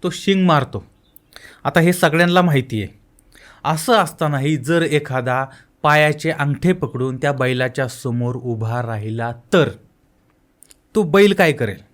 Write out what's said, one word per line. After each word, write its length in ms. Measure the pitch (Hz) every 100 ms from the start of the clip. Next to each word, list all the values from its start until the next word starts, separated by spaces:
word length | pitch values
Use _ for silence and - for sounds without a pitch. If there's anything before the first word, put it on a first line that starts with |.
तो 80 | 185
शिंग 360 | 175 - 196 185
मारतो. 400 | 151 127 104 - _ _ _ _ - - -
आता 160 | 139 175
हे 120 | 165
सगळ्यांना 500 | 180 165 156 175 180
माहिती 400 | 175 143 123 110
आहे. 180 | 95 _ _ _ _ _ - -
असं 280 | 139 160 -
असतानाही 640 | 226 175 - 156 147 139 156
जर 260 | 123 170
एखादा 640 | 165 151 143 131 123 127 135 - _ _
पायाचे 480 | 151 151 151 151 160
अंगठे 420 | 151 143 139 180
पकडून 440 | 185 135 120 127 131
त्या 160 | 143
बैलाच्या 560 | 135 127 127 127 - 131
समोर 460 | - 127 120 120
उभा 480 | 123 123 113 110 120
राहिला 500 | 117 113 110 113 117 123 _
तर 160 | 190 131 - _ _ _ _ _ _ _ _ _ _ _
तो 80 | -
बैल 300 | 185 185 202
काय 200 | 196 175
करेल? 260 | 143 110 92 -